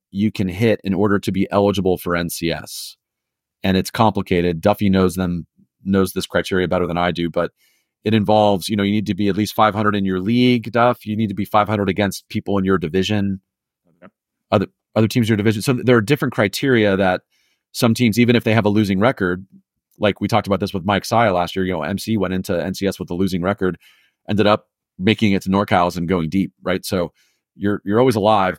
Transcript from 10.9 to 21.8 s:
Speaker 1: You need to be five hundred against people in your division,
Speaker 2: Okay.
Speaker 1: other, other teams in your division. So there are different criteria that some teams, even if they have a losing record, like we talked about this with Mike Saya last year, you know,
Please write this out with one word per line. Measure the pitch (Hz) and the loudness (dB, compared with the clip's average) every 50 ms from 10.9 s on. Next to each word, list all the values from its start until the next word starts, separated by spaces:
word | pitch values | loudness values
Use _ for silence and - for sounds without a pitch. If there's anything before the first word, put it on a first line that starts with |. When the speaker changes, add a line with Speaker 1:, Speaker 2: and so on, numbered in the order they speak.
| 120 - - | 0 -2 -6
Speaker 1:
You | 107 107 | -6 -4
need | 107 110 98 | -4 -4 -4
to | 101 | -4
be | 101 98 | -6 -4
five | - - 107 104 95 | -2 0 0 0 0
hundred | 107 101 101 | 0 0 0
against | 95 90 92 104 98 - - - | 0 0 0 -2 -2 -4 -8 -10
people | - - 104 - - 101 | -10 -8 -8 -4 -2 -2
in | 98 92 | 0 0
your | 95 95 90 | 2 0 0
division, | 87 78 78 95 95 101 107 104 101 98 95 95 _ _ _ _ _ _ _ _ _ | 0 -2 -2 -2 0 0 -2 -2 -2 -2 -4 -6 _ _ _ _ _ _ _ _ _
Speaker 2:
Okay. | 85 82 _ 90 104 _ _ _ _ _ _ _ - | _ _ _ -20 -20 _ _ _ _ _ _ _ 0
Speaker 1:
other, | - 107 95 - _ _ _ _ - | 0 0 0 -2 _ _ _ _ 0
other | 113 113 | 0 0
teams | 104 - 127 113 | 2 2 0 2
in | 104 113 | 2 2
your | |
division. | 101 101 113 104 107 | 2 2 2 0 0
So | - 143 127 | 0 -2 -2
there | 120 - 120 123 | 0 2 4 4
are | 117 | 4
different | 104 98 147 - 156 127 - | 4 2 0 0 -2 -2 0
criteria | - 110 98 - - - 139 127 113 107 101 95 | 0 0 0 0 -2 0 2 4 4 4 4 2
that | 92 98 92 92 - - _ _ _ _ _ _ _ _ _ | 2 2 0 0 -2 -6 _ _ _ _ _ _ _ _ _
some | - - - 113 113 | -4 0 0 2 2
teams, | - 123 113 101 117 | 2 2 2 4 4
even | 120 117 120 | 4 4 4
if | 113 - | 2 2
they | 113 107 | 2 2
have | 113 98 | 2 2
a | 104 | 2
losing | 101 110 107 95 98 92 | 2 2 2 2 2 2
record, | 104 131 135 - 101 90 92 92 95 - _ _ _ _ _ _ _ _ _ - | 2 0 2 0 0 -2 -2 -4 -8 -14 _ _ _ _ _ _ _ _ _ -2
like | 104 104 95 - | -2 -2 0 -2
we | 104 | -2
talked | 98 - 107 98 | 0 0 0 0
about | 98 101 87 | 0 -2 -2
this | 101 95 - | -2 -4 -6
with | 98 80 | -4 -2
Mike | 101 101 95 - | -2 -2 -2 -2
Saya | - 113 113 117 104 | 0 0 2 2 2
last | 90 87 87 85 - | 2 0 -2 -2 -4
year, | 95 92 | -4 -4
you | 92 | -2
know, | 92 80 | -4 -4